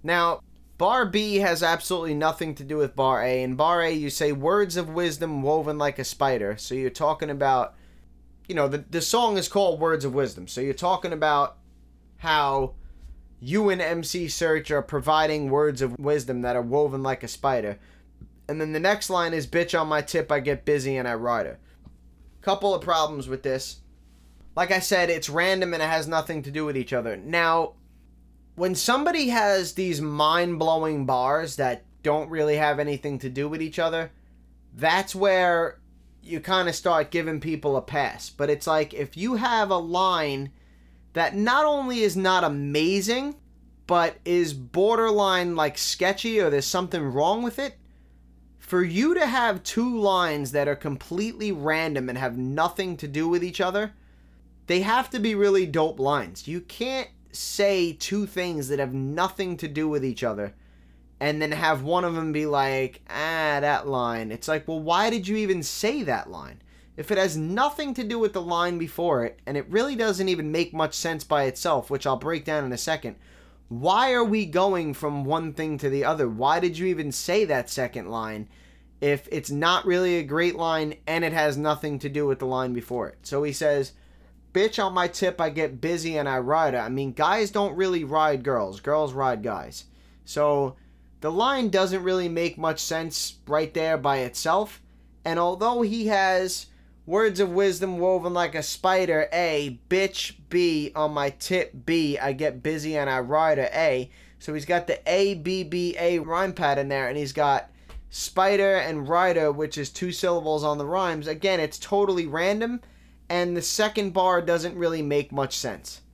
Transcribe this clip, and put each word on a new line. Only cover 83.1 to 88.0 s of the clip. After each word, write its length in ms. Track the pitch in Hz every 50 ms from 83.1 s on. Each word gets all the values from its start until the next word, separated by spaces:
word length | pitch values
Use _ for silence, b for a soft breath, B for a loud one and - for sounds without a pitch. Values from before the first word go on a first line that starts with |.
| - - -
So 180 | - - 139 147
he 100 | 151 135
says, 400 | - 160 151 147 143 135 131 - b b b b b b b b b - - -
"Bitch 280 | 185 196 220 214 - 208
on 120 | 190 185
my 120 | 185 180
tip, 320 | 175 - - - 180 175 -
I 120 | 170 160
get 320 | 147 156 160 143 131 123 120
busy 340 | 160 175 170 156 165 160
and 100 | 151 147
I 120 | 139 135 127
ride 340 | 123 123 147 160 160 147 131
her." 80 | 123
I 80 | 110 117
mean, 240 | 127 135 139 135 120
guys 380 | - 151 165 190 226 220 196
don't 260 | 202 208 202 202 143
really 280 | 170 190 190 180 170